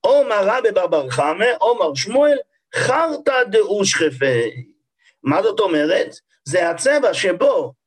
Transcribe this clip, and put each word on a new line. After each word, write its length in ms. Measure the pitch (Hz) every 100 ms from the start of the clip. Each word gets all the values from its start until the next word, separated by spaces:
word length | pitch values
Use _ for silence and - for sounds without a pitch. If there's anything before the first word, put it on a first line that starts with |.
עומר 440 | 202 285 254 214 196
רבי 240 | 247 226
בבר 400 | 196 180 165 135
חמא, 360 | 123 147 165 233 226
עומר 360 | 220 240 165
שמואל, 440 | 139 196 254 294 277 - _ _
חרטא 680 | - - 277 330 294 - 262
דאושחפי. 1040 | 247 220 208 208 190 - 156 131 135 123 117 123 127 _ _ _ _ _
מה 200 | 131 156
זאת 180 | 208 214
אומרת? 540 | 196 156 151 180 - - _ _
זה 260 | - 175 170
הצבע 440 | 165 269 294 247
שבו 580 | 170 190 175 - 226 139 _